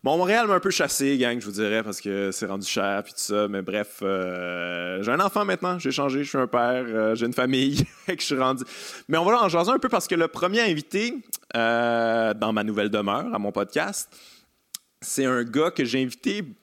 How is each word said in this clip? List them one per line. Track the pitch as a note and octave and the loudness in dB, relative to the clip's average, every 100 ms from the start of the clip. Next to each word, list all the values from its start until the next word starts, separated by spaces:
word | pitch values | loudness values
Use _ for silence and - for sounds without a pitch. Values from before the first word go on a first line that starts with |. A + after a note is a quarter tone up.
Bon, | C3 E3 | 2 2
Montréal | F#3 A3+ A3 | 4 4 4
m'a | |
un | F#3 | 2
peu | F#3+ | 2
chassé, | - C#3+ - C#3 C#3 | 0 0 2 2 4
gang, | A#2+ A#2+ | 2 0
je | G#2 | -6
vous | |
dirais, | G2 G#2+ A2 | -2 0 0
parce | G#2+ F#2+ | -2 -6
que | G2+ G2 G2 | -4 -2 -2
c'est | F#2 | -4
rendu | G2+ G2 F#2+ | -6 -6 -4
cher, | - G2 G2+ | 0 0 0
puis | G2+ | -4
tout | - | -8
ça. | - G#2 G#2 | -2 0 0
Mais | G2 | -2
bref, | F#2+ G#2 G#2 - | -4 -4 -4 -4
euh, | G2 F#2+ F#2 F2+ F2+ F2 F2 F2 F2+ F#2 | -2 -2 -2 -4 -6 -6 -6 -6 -6 -4
j'ai | G#2+ | 0
un | C#3+ | 0
enfant | G3 G#3 G3+ | 2 0 -2
maintenant, | F#3 F3+ F3+ | -2 -2 -2
j'ai | C#3 | -4
changé, | C3+ C#3 C3+ | -2 -2 -2
je | C#3+ | -2
suis | C#3 | -2
un | B2 | 0
père, | B2 A#2+ B2+ A#2+ | 2 2 0 -2
euh, | A2 A2 | 0 2
j'ai | A2+ | 2
une | A#2 | 0
famille, | B2 B2+ C3+ C#3 C#3+ - | 0 2 2 2 2 -2
<laughs> | - | -2
fait | - F3 | -8 -6
que | |
je | - | -4
suis | C3 | 0
rendu. | C3 C3 B2+ - - - - | 2 0 -6 -12 -14 -16 -2
Mais | D#3+ | 2
on | |
va | F3+ A#3+ | 4 4
en | G3+ | 4
jaser | E3+ F3 | 4 2
un | C4 | 2
peu | B3+ | 2
parce | G3+ - | 0 0
que | |
le | E3+ E3 | 0 0
premier | D3 F3+ G#3+ | 0 0 2
invité, | A3+ D#3 - F#3+ A#3 C#4 - - _ A#2 | 2 0 -2 -2 -2 -4 -10 -12 _ 0
euh, | A2+ A#2 A#2+ A#2 A2+ A2+ A2+ | 2 4 2 2 2 2 2
dans | G#2+ G#2+ | 2 0
ma | G#2+ | 0
nouvelle | G#2+ G#2 G#2 | 0 0 2
demeure, | G#2 G2+ A2 E3+ | 2 2 0 -2
à | A2 | -4
mon | G2+ | -2
podcast, | G2+ G2+ D3+ F3 G#3 - - - - _ _ _ - _ _ | -2 -2 -2 -2 -6 -10 -16 -20 -20 _ _ _ -16 _ _
c'est | - - | -6 0
un | C3 B2+ | 2 2
gars | A#2+ C3 E3 | 0 2 0
que | - B2 | 0 0
j'ai | B2+ | 0
invité | C3 - - G3+ D#3 - | -2 -4 -4 -4 -6 -14